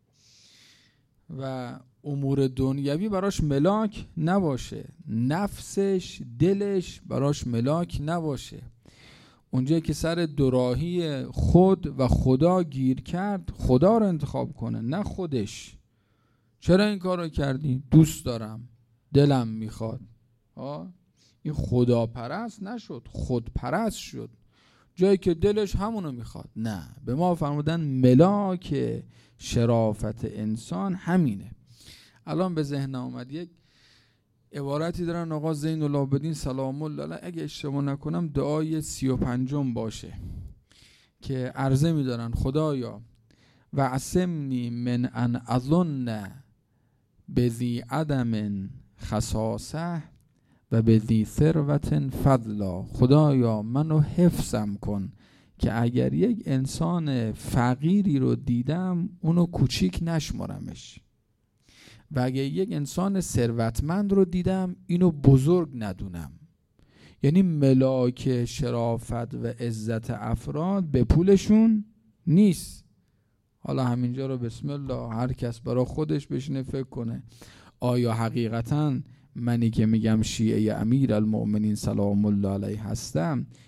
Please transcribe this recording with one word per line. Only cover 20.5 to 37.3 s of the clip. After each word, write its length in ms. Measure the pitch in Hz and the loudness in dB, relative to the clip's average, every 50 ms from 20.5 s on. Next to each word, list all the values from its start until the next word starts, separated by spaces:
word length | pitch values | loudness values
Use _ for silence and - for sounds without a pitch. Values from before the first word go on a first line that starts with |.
| _ | _
آه؟ 380 | - 127 135 147 160 175 185 175 _ _ _ _ _ _ _ _ _ | -14 -12 -12 -12 -12 -14 -16 -18 _ _ _ _ _ _ _ _ _
این 120 | - 151 147 | -8 -6 -4
خداپرست 1120 | - 135 117 110 123 123 120 120 117 117 113 117 123 117 127 151 202 233 226 - - 196 | -4 -4 0 2 2 4 4 4 2 0 -2 -4 -8 -10 -8 -8 -8 -8 -10 -12 -12 -12
نشد، 440 | 196 247 233 - - 160 117 - - | -12 -12 -12 -12 -14 -14 -16 -16 -14
خودپرست 840 | - - - - 123 120 117 - - - - 127 147 196 226 214 - - | -12 -10 -6 -4 -4 -4 -4 -6 -8 -6 -4 -2 -2 -2 -2 -2 -4 -6
شد. 320 | - - - 120 113 113 - _ _ _ _ _ _ _ _ _ _ _ _ | -10 -14 -12 -14 -14 -14 -16 _ _ _ _ _ _ _ _ _ _ _ _
جایی 220 | - 180 196 196 190 | 2 4 4 4 4
که 160 | - 185 170 | 4 2 0
دلش 420 | 160 170 202 208 214 208 185 - | 2 2 2 2 2 0 0 0
همونو 360 | 185 196 220 226 208 180 151 | -2 -2 -2 -4 -4 -6 -6
می‌خواد. 380 | 127 120 113 113 - 165 - - - | -8 -10 -10 -12 -12 -14 -16 -12 -10
نه، 320 | 110 113 113 104 90 73 60 - - - | -6 -6 -4 -4 -6 -8 -12 -16 -12 -8
به 100 | 113 123 | -4 -2
ما 200 | 147 175 180 175 | 0 2 2 0
فرمودن 460 | 160 160 143 147 147 147 160 165 170 | 0 -2 -2 -2 -2 -2 -2 -2 -2
ملاک 1200 | 160 143 131 131 127 123 127 131 165 190 208 202 202 190 185 180 - - 143 135 123 113 117 117 - - - _ _ _ _ _ | -2 -2 2 4 6 8 10 10 8 8 6 4 0 -2 -2 -4 -6 -4 -4 -2 -2 -2 -4 -6 -10 -14 -20 _ _ _ _ _
شرافت 880 | - - - 120 117 120 117 113 113 107 104 107 110 107 107 - 110 | -10 -2 0 2 2 4 4 4 2 2 0 -2 -4 -6 -6 -6 -8
انسان 680 | 110 - 107 107 107 110 113 - - 175 180 196 196 175 | -8 -6 -6 -4 -4 -4 -6 -6 -8 -6 -4 -4 -4 -4
همینه. 560 | 190 - 160 180 185 165 131 101 98 - 110 - - _ _ - - - - - - - _ _ _ _ | -4 -2 2 2 4 4 2 0 -4 -8 -14 -18 -20 _ _ -20 -20 -20 -20 -20 -20 -20 _ _ _ _
الان 300 | - 151 160 185 185 170 | -6 -4 -2 -2 -2 -2
به 80 | 156 151 | -2 -4
ذهن 320 | 139 143 139 139 135 131 | -4 -4 -4 -6 -6 -6
آمد 360 | 127 127 127 123 123 123 131 | -8 -8 -10 -10 -12 -12 -12
یک 180 | 139 165 175 - - _ _ _ _ _ _ _ _ _ _ _ _ _ _ _ _ _ _ _ - | -12 -12 -12 -14 -16 _ _ _ _ _ _ _ _ _ _ _ _ _ _ _ _ _ _ _ -12
عبارتی 520 | 147 139 139 143 151 160 170 170 170 175 | -10 -6 -4 -4 -2 -2 -4 -4 -4 -4
دارن 260 | 165 170 170 170 165 | -4 -4 -4 -4 -4
آقا 220 | 156 151 147 160 156 | -4 -4 -2 -2 -2
زین 280 | 143 147 160 160 156 | -2 -2 -2 -2 0
العابدین 520 | 151 143 143 143 139 135 139 139 147 165 156 | 0 0 2 0 2 2 0 0 0 -2 -4
سلام 480 | - - 139 127 135 135 131 135 147 | -4 -4 -6 -4 -4 -4 -4 -4 -6
الله 220 | 156 151 147 143 143 | -6 -6 -6 -8 -8
علیه، 160 | 156 165 170 165 | -8 -10 -10 -12
اگه 200 | 180 | -10